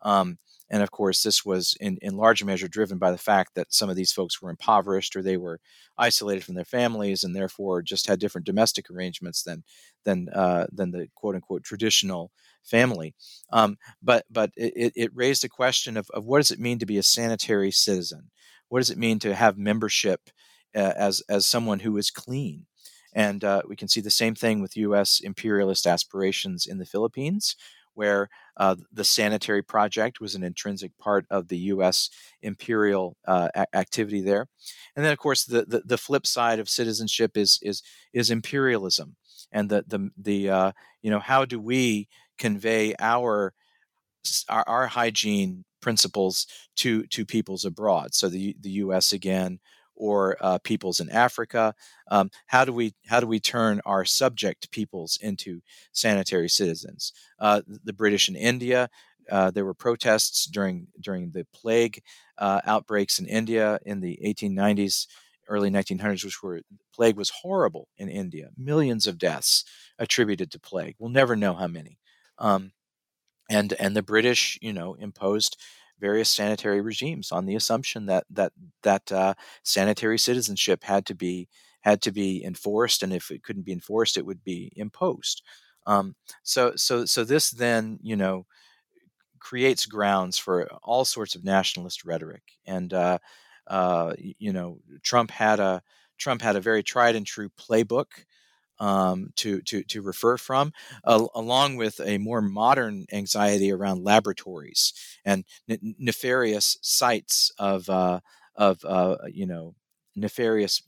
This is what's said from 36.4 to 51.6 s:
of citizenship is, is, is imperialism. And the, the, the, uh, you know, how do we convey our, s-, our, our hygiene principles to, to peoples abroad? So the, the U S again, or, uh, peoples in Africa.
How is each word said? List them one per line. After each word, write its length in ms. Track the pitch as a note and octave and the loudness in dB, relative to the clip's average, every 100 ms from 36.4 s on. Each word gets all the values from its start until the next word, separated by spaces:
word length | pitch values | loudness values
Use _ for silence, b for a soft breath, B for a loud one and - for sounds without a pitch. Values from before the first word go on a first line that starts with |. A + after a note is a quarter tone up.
| A#2 A2 | 0 0
of 100 | G#2 | -2
citizenship 640 | - A#2 G#2+ A2 - A2+ G#2+ | -2 -2 -2 -4 0 0 2
is, 240 | G2 - | 2 2
is, 220 | G2+ G2 B B B | 0 -6 B B B
is 180 | A#2+ A#2 | -2 0
imperialism. 840 | A2+ - C#3+ C3 A2+ F#2+ - D#2 - B B B | -2 -2 0 2 0 0 -2 -4 -16 B B B
And 180 | G#2+ G#2 | -4 0
the, 140 | G#2 - | 0 0
the, 240 | G#2 G2 - | -6 -6 -6
the, 320 | G#2 G2+ G2 | -2 0 2
uh, 220 | F#2+ F#2+ - b b | 2 2 0 b b
you 100 | A2 | -2
know, 80 | G#2 | -2
how 240 | - C3+ | 2 2
do 160 | C3 A#2+ | 2 -4
we 480 | A2 B2+ B2 G#2 G#2 b b - | -2 0 2 0 -4 b b -4
convey 580 | A#2 G2+ A2+ A2+ G#2+ - | -2 0 0 2 0 0
our, 560 | A2 A#2+ A#2+ G#2 F#2+ - _ _ _ _ _ _ - | 0 2 2 0 0 -4 _ _ _ _ _ _ -4
s-, 200 | - - | -4 0
our, 160 | A2 - | 0 2
our 180 | A#2+ B2 | 0 0
hygiene 800 | B2 A#2 G#2+ G#2+ G2+ F#2+ F#2 - _ | 0 0 0 0 2 0 -4 -16 _
principles 640 | A#2+ A2 F#2 G#2 F#2+ F2+ - B B - | -2 0 2 2 0 0 -6 B B -2
to, 260 | B2+ A2 - | 0 0 -2
to 180 | - A2 | -6 -2
peoples 400 | A2+ G2 F#2+ G2 | -2 -2 -6 -6
abroad? 480 | E2+ G#2 F2 B1 | -2 2 2 0
So 160 | - F#2+ | -2 0
the, 260 | F#2 G2 - | -2 -6 -8
the 140 | G2+ | -8
U 220 | G2 G2 | -4 0
S 180 | F#2 - | 2 2
again, 480 | G2+ F#2+ F#2+ F#2 F2+ b b b | 0 -2 -2 -2 -6 b b b
or, 420 | - G#2+ G2+ F#2+ - | -6 0 2 2 0
uh, 160 | F#2+ F2+ | 0 0
peoples 360 | - G#2+ F#2+ F2+ | -2 -4 -2 -4
in 120 | E2 | 0
Africa. 640 | A2+ B2 - A2+ A#2 | 2 2 0 -4 0